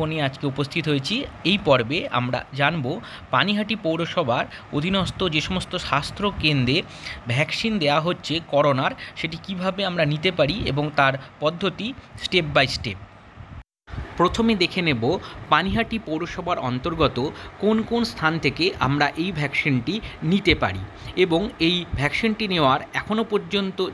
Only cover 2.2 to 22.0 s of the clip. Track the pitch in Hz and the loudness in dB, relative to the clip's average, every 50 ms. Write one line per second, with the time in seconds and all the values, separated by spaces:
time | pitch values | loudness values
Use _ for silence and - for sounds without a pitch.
2.2 | 123 123 127 - - - - 135 143 143 170 170 127 120 120 117 - - - - | 0 0 -2 -4 -4 -4 -2 0 2 2 2 0 -2 -2 -4 -4 -8 -12 -14 -16
3.2 | - - - 127 143 196 208 208 214 214 226 214 - 160 160 160 170 160 - 185 | -8 0 2 2 4 4 2 0 0 -2 -2 -2 0 0 0 0 -2 -2 0 0
4.2 | 160 120 117 139 - - - - - - - 147 147 185 196 196 175 - - - | 0 2 2 0 0 -4 -8 -16 -10 -6 -4 -2 0 0 0 0 0 0 -2 -2
5.2 | 190 180 151 156 - - 190 180 - - - 175 - - 143 139 147 - - - | -2 0 0 0 0 0 -2 -4 -4 -4 -6 -6 -4 0 0 0 0 -2 -6 -4
6.2 | 196 208 185 - - 151 147 135 123 120 135 175 - - - - - - - - | -2 -2 -2 0 2 2 4 4 4 4 2 2 0 -4 -10 -14 -12 -12 -12 -10
7.2 | - 120 120 135 156 156 - - - 226 220 208 151 143 143 160 156 175 175 - | -6 -2 0 0 0 -2 -2 -4 -2 -2 0 0 2 2 2 2 2 0 -2 -2
8.2 | - - 143 165 156 - - 139 151 147 135 131 143 185 262 - - - - - | -2 -4 -4 -4 -2 0 2 4 4 6 4 4 2 0 -2 -4 -12 -14 -10 -8
9.2 | - 165 165 165 - - 196 175 180 190 185 196 196 185 175 175 156 143 151 151 | -8 -6 -6 -8 -10 -8 -6 -4 -2 -2 -2 -2 -2 -2 0 2 2 2 2 2
10.2 | 151 185 175 - 147 135 - - - - 135 143 147 151 147 - 139 135 131 135 | 0 0 2 2 2 2 2 0 -2 -2 0 0 0 0 2 4 4 4 2 0
11.2 | - - - - 147 151 165 170 196 185 - - 190 233 269 - - - - - | -4 -12 -8 -2 -2 -2 -2 0 -2 -2 -2 -4 -6 -8 -8 -10 -14 -18 -14 -10
12.2 | - - - 180 165 147 143 147 135 123 - - - 117 95 - - - - - | -4 0 2 2 2 4 4 4 4 4 2 -4 -6 -6 -8 -8 -12 -18 -20 -20
13.2 | - - - - - - - - - _ _ _ _ - - - - - - - | -20 -20 -20 -20 -18 -18 -16 -18 -18 _ _ _ _ -12 -10 -10 -10 -6 -2 2
14.2 | 170 180 - - 226 226 220 190 175 165 - 185 175 165 139 113 110 127 175 - | 2 2 2 2 2 4 4 2 2 0 0 0 0 0 0 2 2 0 0 0
15.2 | - - - - - - 156 151 175 190 190 220 226 226 226 220 - - 156 156 | -2 -8 -14 -10 -2 2 2 2 4 2 0 0 0 0 -2 -6 -4 -4 -4 -4
16.2 | 170 160 - 190 170 175 175 - 127 123 123 127 131 175 165 165 156 127 - 120 | -4 -6 -6 -6 -4 -2 -2 0 0 -2 -2 -2 -2 -2 0 2 2 2 2 0
17.2 | 127 156 - - - - - - - 208 220 220 214 - 226 233 233 226 - - | -4 -4 -4 -8 -14 -16 -8 -2 0 2 2 2 2 0 0 0 0 0 -2 0
18.2 | 160 156 160 160 160 143 - - 160 190 - - 135 131 139 143 147 139 - 160 | 0 2 2 2 2 0 2 2 0 0 0 2 2 2 4 4 2 2 0 0
19.2 | 165 190 185 151 147 135 - - - 156 135 123 117 147 185 220 - - - - | -2 -2 -2 -2 -2 -2 -2 -2 0 2 2 2 2 0 -2 -4 -4 -8 -10 -6
20.2 | 156 160 185 202 196 175 151 - 127 101 92 95 95 - - - - - - 175 | 0 2 2 2 4 4 2 4 2 -2 -2 -2 -8 -10 -12 -14 -14 -6 0 2
21.2 | 180 180 160 170 202 233 - - 165 165 180 175 170 - - 127 | 2 4 4 2 0 0 -2 0 2 2 2 2 -2 -2 -2 0